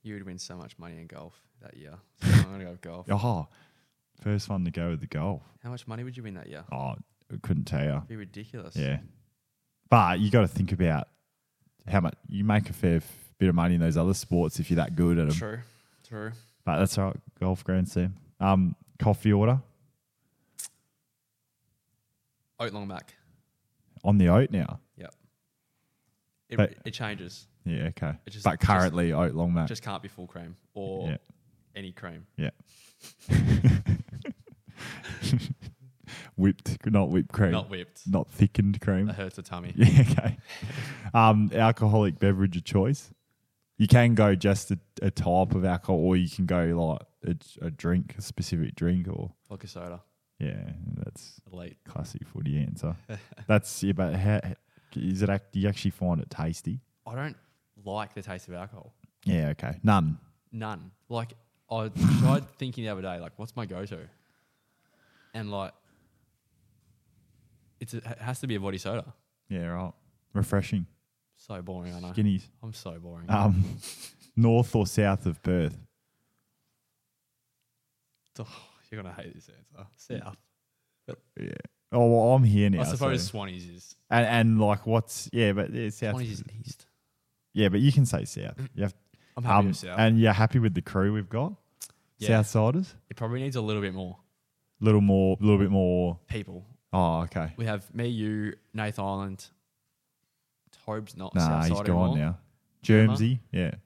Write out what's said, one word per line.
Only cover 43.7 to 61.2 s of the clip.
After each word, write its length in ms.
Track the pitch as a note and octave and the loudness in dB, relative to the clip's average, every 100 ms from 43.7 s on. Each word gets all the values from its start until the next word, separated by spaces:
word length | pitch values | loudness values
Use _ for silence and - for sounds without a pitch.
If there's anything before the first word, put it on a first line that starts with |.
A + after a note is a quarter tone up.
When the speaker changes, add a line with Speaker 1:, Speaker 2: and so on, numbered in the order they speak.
| - | 0
Speaker 2:
You 80 | G#2+ | 6
can 280 | B2 A#2+ | 8 8
go 200 | A2 G#2 | 6 6
just 360 | F#2 G2+ G2+ - | 6 2 2 0
a, 80 | F#2+ _ - | -6 _ -4
a 100 | G2 | -4
type 440 | - - F2+ F#2+ | -2 0 2 2
of 100 | F#2+ | 0
alcohol, 360 | F#2 F2+ - F2+ | 0 -2 0 2
or 160 | F2+ F#2 | 4 2
you 120 | F2 | 0
can 180 | - F2+ | -2 0
go, 180 | F2+ | 0
like, 360 | E2+ E2+ D#2+ D2+ - _ - E2+ - - | 0 0 -2 -4 -8 _ -6 -6 -8 -12
a, 60 | E2 | -12
a 40 | |
drink, 440 | D2 E2+ F2+ - - | -6 -2 0 -2 -12
a 40 | |
specific 520 | - - - E2+ D2 | -12 -8 -6 -4 -4
drink, 340 | - E2+ F2+ F2+ | -4 -2 -2 -4
or 240 | - F#2 - _ | -8 -10 -12 _
Speaker 1:
Vodka 180 | G2 G2+ | -18 -16
soda. 320 | F2 F2 F2 _ _ _ _ | -14 -14 -16 _ _ _ _
Speaker 2:
Yeah, 320 | C#2+ G1+ - - - - | -8 -8 -12 -12 -10 -10
that's 440 | - - - - _ | -10 -14 -20 -20 _
Speaker 1:
Elite. 240 | F2+ F2 - - | -16 -16 -18 -14
Speaker 2:
classic 400 | - - - - | -12 -10 -12 -14
footy 320 | - C2+ D2 | -8 -4 -4
answer. 380 | C#2 - E2 E2+ - | -4 -6 -8 -8 -12
Speaker 1:
<laughs> 380 | G#2 - - - | -16 -16 -14 0
Speaker 2:
That's, 360 | G#2+ - - | 0 0 -4
yeah, 100 | G2 | -2
but 220 | F#2 F2+ F#2 | 0 -2 0
how, 240 | G2 G#2+ - - _ _ _ - | 0 0 -4 -12 _ _ _ -8
is 260 | F2+ F#2+ | -4 -2
it 60 | G2+ | 0
act-, 220 | G2 _ | -2 _
do 80 | G2 | -2
you 80 | G2+ | -2
actually 240 | G2 G2 | 0 -4
find 280 | - F2+ E2 | -2 -2 -2
it 80 | - | -4
tasty? 500 | - D#2+ E2 - C3 _ _ - | -6 -6 -6 -8 -10 _ _ -14
Speaker 1:
I 80 | |
don't 220 | B2 D3 - _ _ _ _ | -10 -10 -12 _ _ _ _
like 300 | G2+ G#2 G#2+ | -10 -8 -8
the 80 | - | -12
taste 260 | G2 F#2 - | -12 -12 -12
of 60 | |
alcohol. 380 | F2 G2 G2 - _ _ _ | -14 -14 -18 -20 _ _ _
Speaker 2:
Yeah, 260 | - E2+ D2+ | -2 -2 -2
okay. 280 | D2+ A#1+ E2+ | -4 -8 -2
None? 340 | G#2+ G2+ D#2 D#2 _ _ _ | 2 2 2 -4 _ _ _
Speaker 1:
None. 400 | A2+ A2 F#2+ F2+ _ _ | -12 -10 -12 -18 _ _
Like, 260 | A#2 | -8